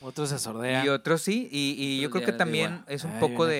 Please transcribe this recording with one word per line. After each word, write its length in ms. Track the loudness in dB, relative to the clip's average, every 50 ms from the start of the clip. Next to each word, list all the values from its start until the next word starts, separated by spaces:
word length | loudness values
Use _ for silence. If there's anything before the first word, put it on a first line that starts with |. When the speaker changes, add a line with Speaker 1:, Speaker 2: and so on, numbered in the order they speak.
Speaker 1:
Otros 280 | -16 -12 -6 -4 -2 -2
se 100 | -2 -2
sordean. 440 | -4 -6 -6 -4 -2 0 2 4 4
Speaker 2:
Y 40 | 4
otros 320 | 4 2 2 2 2 2
sí, 260 | 2 0 0 0 -2 -2
y, 240 | -2 -2 0 0 0 -2
y 240 | -2 -2 0 0
yo 60 | 0 0
Speaker 3:
Otros 160 | 0 -2 0
Speaker 2:
creo 20 |
que 60 | 0
Speaker 3:
ya 0 | 0
da 40 | 0
Speaker 2:
también 340 | 0 0 2 0 0 0
Speaker 3:
igual. 140 | -2 -6 -8 -8
Speaker 2:
es 160 | -8 -6 -6
un 80 | -6 -2
Speaker 1:
Ay, 60 | 0
Speaker 2:
poco 260 | 2 2 2 2 2
Speaker 1:
viene 80 | 2 2